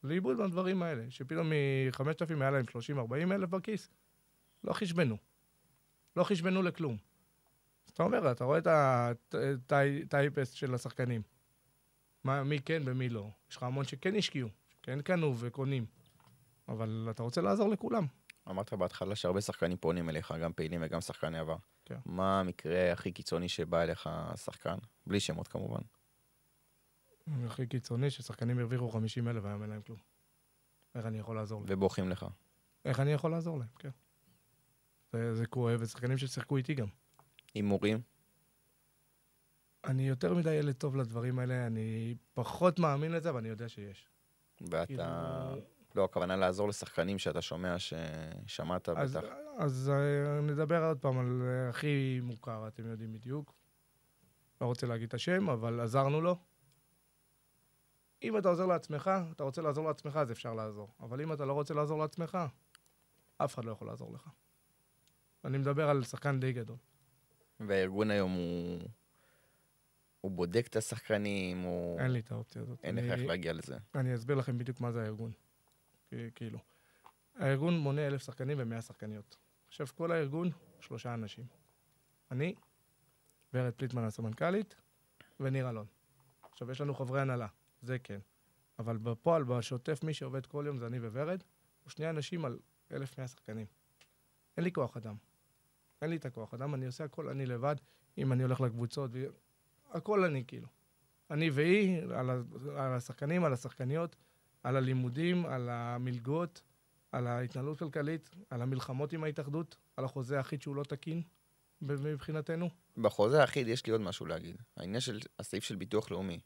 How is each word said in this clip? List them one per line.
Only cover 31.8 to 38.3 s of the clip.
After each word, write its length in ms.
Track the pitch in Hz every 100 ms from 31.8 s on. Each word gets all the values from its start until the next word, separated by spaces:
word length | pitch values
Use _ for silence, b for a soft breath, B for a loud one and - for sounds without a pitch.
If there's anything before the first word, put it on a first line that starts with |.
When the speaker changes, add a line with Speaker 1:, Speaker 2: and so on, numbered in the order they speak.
| 95 - 92
Speaker 2:
לך. 180 | 90 - - _ _ _ _
Speaker 1:
איך 160 | 143 127
אני 120 | 139
יכול 180 | 151 160
לעזור 280 | 165 165 156
להם, 100 | 117 -
כן. 120 | 143 127 _ _ _ _ _ _ _ _ _ _ _
זה, 220 | 113 117
זה 120 | 113 117
כואב, 320 | 131 120 123
ושחקנים 360 | 113 - 123 131
ששיחקו 380 | 131 - - 139
איתי 180 | 131
גם. 120 | 143 104 - _ _ _ - -
Speaker 2:
הימורים? 460 | 107 101 98 104 110 120 _ _